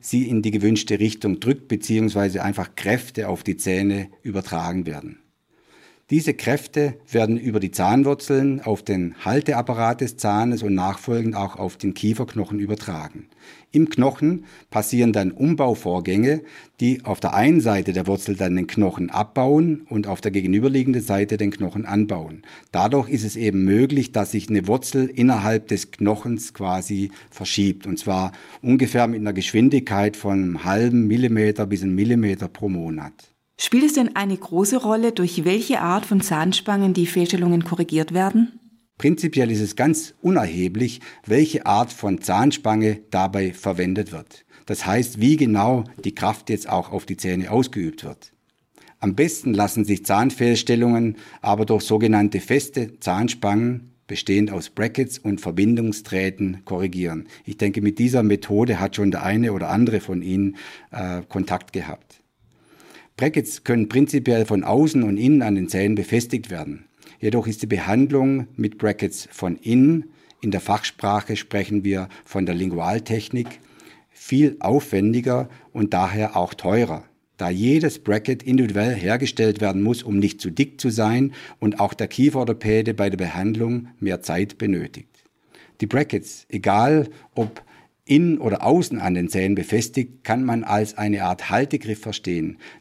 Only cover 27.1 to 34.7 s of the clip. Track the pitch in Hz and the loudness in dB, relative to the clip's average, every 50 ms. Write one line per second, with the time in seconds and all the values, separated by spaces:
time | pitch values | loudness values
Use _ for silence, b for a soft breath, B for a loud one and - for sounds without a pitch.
27.1 | B B B B - - 98 - - 107 101 98 92 95 - 98 90 - - 104 | B B B B -16 -12 -8 -4 0 0 2 2 0 -2 -4 -8 -6 -6 -4 -2
28.1 | 95 92 92 92 B B B B B B B 123 127 127 127 - - 160 120 113 | -2 -2 -2 -4 B B B B B B B 2 2 4 4 2 2 2 2 2
29.1 | 117 110 107 104 95 95 92 - - 107 120 135 143 135 127 - 104 98 101 107 | 0 -2 -4 -4 -4 -4 -4 0 2 4 4 6 4 4 0 0 0 0 0 0
30.1 | 107 - - 101 98 98 95 90 87 80 87 90 98 107 117 123 120 120 113 104 | 0 -2 -4 -2 0 0 0 0 -2 -4 -2 -2 0 0 2 2 4 4 4 4
31.1 | 110 120 127 120 113 107 107 107 104 - 110 98 101 92 95 95 92 95 104 117 | 2 2 2 2 2 4 2 2 2 0 -2 -2 -2 -2 -2 0 0 2 2 4
32.1 | 123 120 110 101 95 87 95 87 - - 110 98 92 87 82 82 78 78 76 - | 4 4 2 2 0 -2 -4 -8 -8 -6 -6 -4 -4 -4 -4 -6 -8 -8 -10 -12
33.1 | - _ - _ _ _ _ _ _ - - - - 247 285 302 302 285 240 220 | -16 _ -20 _ _ _ _ _ _ -8 -4 2 2 4 4 4 4 2 0 0
34.1 | - 190 202 196 190 180 - - 165 175 202 202 | 0 -2 -2 -2 -4 -4 -6 -4 0 0 2 2